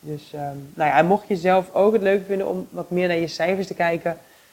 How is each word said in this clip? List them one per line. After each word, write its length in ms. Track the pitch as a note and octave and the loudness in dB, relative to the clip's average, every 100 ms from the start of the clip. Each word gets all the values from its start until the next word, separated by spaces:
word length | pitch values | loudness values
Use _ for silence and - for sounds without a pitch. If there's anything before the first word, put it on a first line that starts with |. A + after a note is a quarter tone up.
Dus, 320 | D3+ D3+ - | -12 -12 -12
ehm, 240 | D3 C#3+ C#3 C#3 | -10 -10 -10 -16
nou 160 | D#3+ D3+ | -2 2
ja, 80 | C#3 | 4
en 80 | E3 | 4
mocht 220 | G3+ - | 2 0
je 80 | F#3+ | -2
zelf 380 | F3 F#3 F3+ | 2 2 2
ook 180 | - G3+ | 2 4
het 100 | A3 | 4
leuk 200 | G3 G3 F#3 | 2 0 0
vinden 220 | G3 G3 | -4 -2
om 180 | F#3 - | -6 -8
wat 200 | F3 E3+ | -12 -4
meer 180 | F3+ F3+ | -2 0
naar 80 | E3+ | 0
je 100 | E3 | -2
cijfers 400 | - E3 F#3+ F#3 | -2 -2 -2 -4
te 80 | |
kijken, 440 | - E3+ E3+ E3+ D#3+ _ _ _ | -2 -2 0 -4 -6 _ _ _